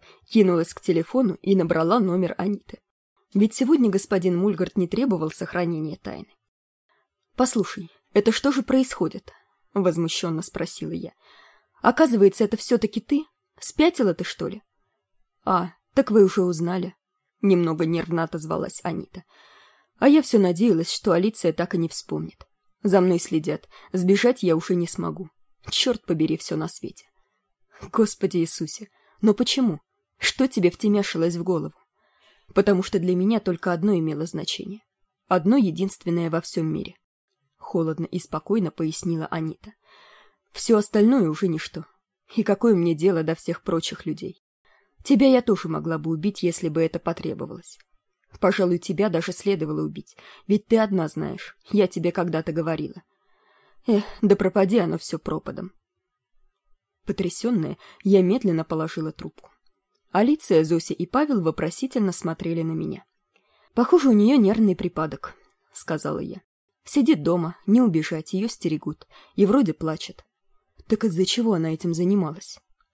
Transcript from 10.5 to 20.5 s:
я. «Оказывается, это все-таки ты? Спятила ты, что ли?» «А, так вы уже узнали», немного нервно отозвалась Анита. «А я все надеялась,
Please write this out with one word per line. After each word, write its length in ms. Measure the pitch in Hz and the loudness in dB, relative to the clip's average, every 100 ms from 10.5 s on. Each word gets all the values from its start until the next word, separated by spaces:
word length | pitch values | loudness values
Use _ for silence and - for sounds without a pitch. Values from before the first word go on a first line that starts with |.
| - 170 - 160 | -8 -8 -8 -8
я. 220 | 170 - _ _ _ _ _ _ _ | -10 -12 _ _ _ _ _ _ _
«Оказывается, 600 | - 247 320 233 196 - | 0 2 2 6 4 4
это 140 | 208 214 | 0 0
все-таки 420 | - 240 214 - | 0 0 0 -4
ты? 260 | - 285 311 _ _ - | -2 -4 -4 _ _ -6
Спятила 540 | - - 320 349 214 | -4 2 2 2 0
ты, 100 | 165 | -2
что 240 | 180 - 156 | -6 -8 -8
ли?» 140 | 202 _ _ _ _ _ _ _ _ - | -10 _ _ _ _ _ _ _ _ -2
«А, 280 | 190 180 - _ | -2 -2 -12 _
так 180 | - 269 | 0 4
вы 120 | 214 | 6
уже 180 | 190 202 | 6 4
узнали», 540 | 180 160 170 185 175 - _ _ _ - | 0 -2 -4 -4 -6 -10 _ _ _ -2
немного 440 | 202 180 170 160 160 | 2 4 2 0 -2
нервно 380 | 165 165 165 | -2 -2 -4
отозвалась 580 | 165 165 156 160 - - | -4 -6 -6 -6 -4 -6
Анита. 400 | - 165 - 185 - _ _ _ _ _ _ - | -6 -8 -10 -18 -20 _ _ _ _ _ _ 2
«А 100 | 269 | 6
я 140 | 311 | 6
все 180 | - 220 | 4 4
надеялась, 520 | 185 | 4